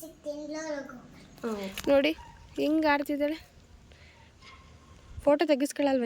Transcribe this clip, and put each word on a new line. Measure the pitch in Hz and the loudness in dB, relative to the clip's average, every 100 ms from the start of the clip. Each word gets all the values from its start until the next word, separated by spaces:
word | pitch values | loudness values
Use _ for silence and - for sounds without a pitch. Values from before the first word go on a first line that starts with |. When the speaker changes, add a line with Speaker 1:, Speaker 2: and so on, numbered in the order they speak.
Speaker 1:
ಸಿಗ್ತೀನಿ, | 320 311 294 294 302 311 | -16 -14 -10 -10 -8 -8
ಲೋನ | 320 285 | -6 -8
ಹೋಗು. | 269 247 - - - - 240 | -10 -14 -18 -20 -20 -10 -8
Speaker 2:
ಹ್ಮ್. | 208 196 - - | -6 -8 -4 2
ನೋಡಿ | 277 294 320 - - - - | 4 4 -2 -10 -20 -12 -4
ಹೆಂಗ್ | 277 311 311 | 0 2 2
ಆಡ್ತಿದ್ದಾಳೆ. | 285 285 285 294 320 - - - - - - - - - - - - - - - - - - 285 | 2 0 -2 -2 -4 -12 -20 -20 -20 -20 -20 -20 -20 -20 -20 -20 -20 -20 -20 -20 -20 -20 -2 2
ಫೋಟೋ | 294 320 | 4 4
ತೆಗಿಸ್ಕೊಳಲ್ವ | 269 285 - 285 269 | 2 2 0 2 2